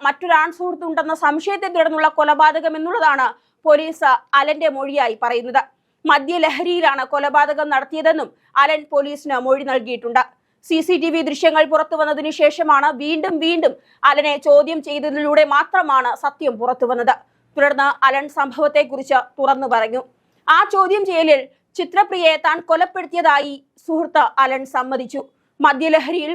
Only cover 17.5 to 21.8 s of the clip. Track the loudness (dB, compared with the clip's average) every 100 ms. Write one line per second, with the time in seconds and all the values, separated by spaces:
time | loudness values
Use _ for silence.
17.5 | 0 0 2 -2 2 0 0 -2 -4 -4
18.5 | -2 0 0 0 -4 0 0 0 -2 0
19.5 | 0 0 0 0 -4 -10 _ _ _ 2
20.5 | 2 2 2 2 0 0 2 4 2 0
21.5 | _ _ -10